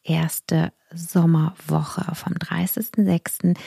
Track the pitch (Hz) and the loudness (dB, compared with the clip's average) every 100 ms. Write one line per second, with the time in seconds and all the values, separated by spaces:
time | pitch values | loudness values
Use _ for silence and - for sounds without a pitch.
0 | - 160 160 - - 165 165 - _ 170 | -2 0 0 -4 -2 0 0 -4 _ -16
1 | 165 180 165 160 156 - - 156 151 - | -2 2 4 4 2 -4 -2 -2 -2 -6
2 | 170 165 - - - 170 180 - 220 - | -6 -6 -6 -6 -4 -2 -2 -4 -6 0
3 | 196 170 - - 175 175 | 2 2 -2 -2 0 0